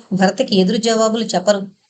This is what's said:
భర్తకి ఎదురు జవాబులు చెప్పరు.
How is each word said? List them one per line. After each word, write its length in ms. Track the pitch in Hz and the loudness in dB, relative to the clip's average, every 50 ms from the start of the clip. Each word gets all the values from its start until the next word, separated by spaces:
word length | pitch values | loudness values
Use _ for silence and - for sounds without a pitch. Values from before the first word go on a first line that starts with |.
| - _ 196 | -6 _ -2
భర్తకి 440 | 170 185 190 190 - 262 277 214 | 0 0 0 2 0 -2 0 2
ఎదురు 200 | 190 190 185 214 | 2 2 2 0
జవాబులు 480 | 233 - 226 226 220 220 220 220 233 220 | 0 0 0 0 2 2 0 0 -2 -4
చెప్పరు. 340 | - - 180 185 208 202 196 190 202 - _ _ | -2 -4 -2 0 0 0 0 -2 -8 -14 _ _